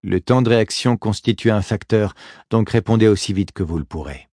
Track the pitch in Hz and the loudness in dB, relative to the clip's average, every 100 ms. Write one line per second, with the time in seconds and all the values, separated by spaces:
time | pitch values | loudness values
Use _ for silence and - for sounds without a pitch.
0 | 98 92 - 127 113 117 110 - 123 117 | -2 -2 2 2 4 2 0 -2 -2 0
1 | 110 107 - 104 117 107 - 107 - 110 | -2 -2 -2 0 2 0 -2 -6 0 0
2 | 101 - - - _ 113 107 117 101 113 | 0 -4 -20 -20 _ -2 2 -2 2 4
3 | 110 98 - 98 92 - 85 82 71 - | 4 2 -2 -4 -4 -6 -6 -6 -6 -10
4 | 71 67 _ | -12 -16 _